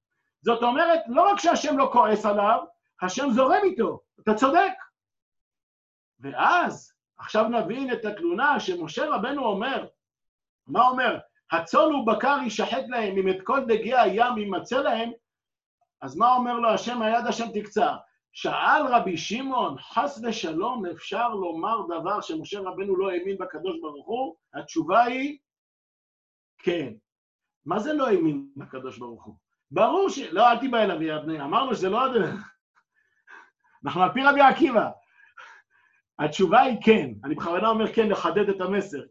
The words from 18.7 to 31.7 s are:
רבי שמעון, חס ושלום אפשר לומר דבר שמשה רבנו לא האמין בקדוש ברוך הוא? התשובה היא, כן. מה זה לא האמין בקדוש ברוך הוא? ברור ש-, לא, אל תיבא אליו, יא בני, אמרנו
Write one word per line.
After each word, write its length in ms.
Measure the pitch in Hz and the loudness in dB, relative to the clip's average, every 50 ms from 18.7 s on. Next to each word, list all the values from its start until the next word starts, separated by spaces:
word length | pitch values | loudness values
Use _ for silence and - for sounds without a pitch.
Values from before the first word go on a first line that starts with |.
| 277 311 285 | 4 2 2
רבי 300 | 247 247 214 190 190 170 | 4 2 2 2 0 -4
שמעון, 600 | - - - 208 254 269 269 254 233 190 160 135 - | -4 -6 -6 -6 -6 -4 -2 -2 -2 -2 -2 -6 -10
חס 420 | - - - 233 285 285 - 214 240 | -12 -6 -4 -2 -2 -2 -4 -6 -6
ושלום 640 | 226 - - 185 165 156 165 220 240 247 233 185 | -6 -6 -6 -6 -6 -4 -4 -4 -4 -4 -4 -6
אפשר 440 | 175 160 - - - 202 226 240 233 | -8 -10 -10 -10 -8 -4 -2 -2 -2
לומר 520 | 220 196 185 170 160 160 185 214 226 208 185 170 | -2 -4 -4 -4 -6 -4 -4 -2 -2 -4 -4 -6
דבר 320 | 170 160 156 190 208 202 | -6 -6 -4 -4 -4 -4
שמשה 380 | - - 160 156 147 - 196 208 | -6 -8 -8 -8 -8 -10 -10 -8
רבנו 360 | 190 180 170 185 196 202 185 | -8 -8 -8 -6 -4 -2 -2
לא 160 | 185 196 190 | 0 0 -2
האמין 260 | 180 175 180 196 196 | -2 -4 -4 -6 -6
בקדוש 420 | 185 180 - - 147 170 190 170 165 | -6 -8 -10 -10 -10 -8 -8 -8 -8
ברוך 260 | 160 151 143 139 - | -10 -12 -14 -14 -10
הוא? 280 | 185 208 165 175 160 - _ _ _ - | -8 -6 -6 -6 -6 -10 _ _ _ -14
התשובה 500 | 143 - - - 165 151 165 190 233 240 | -14 -12 -8 -6 -4 -2 2 2 2 2
היא, 340 | 240 254 262 277 294 294 - _ _ _ _ _ _ _ _ _ _ _ _ _ _ _ _ _ _ _ _ _ _ _ | 2 0 -4 -6 -6 -8 -10 _ _ _ _ _ _ _ _ _ _ _ _ _ _ _ _ _ _ _ _ _ _ _
כן. 360 | _ - 180 175 165 135 110 107 - _ _ _ _ _ _ _ _ _ _ _ _ - | _ -4 -2 -2 -2 -4 -8 -12 -16 _ _ _ _ _ _ _ _ _ _ _ _ -6
מה 140 | 143 185 214 | -4 -4 -4
זה 140 | 214 311 302 | -2 -2 -2
לא 140 | 285 262 | 0 2
האמין 400 | 233 196 175 160 156 143 139 - - - | 2 2 2 2 0 0 -2 -8 -12 -16
בקדוש 420 | - - - 135 131 127 127 110 | -18 -16 -14 -12 -12 -12 -12 -14
ברוך 260 | 117 123 117 117 110 - | -14 -14 -16 -16 -18 -20
הוא? 120 | 107 - _ _ _ _ _ _ - | -20 -20 _ _ _ _ _ _ -4
ברור 380 | 135 180 220 277 311 381 392 302 | 2 2 2 4 4 2 0 0
ש-, 100 | - 277 | -2 -4
לא, 320 | 226 160 165 196 240 240 | -8 -2 2 6 6 6
אל 80 | 233 - | 6 4
תיבא 240 | 262 247 240 226 208 | 0 -2 0 2 2
אליו, 180 | 190 170 156 | 0 0 -2
יא 160 | 160 156 156 | -4 -4 -4
בני, 240 | 147 139 160 160 147 | -6 -6 -6 -8 -6
אמרנו 340 | 139 147 196 240 269 262 | -4 -2 0 0 0 0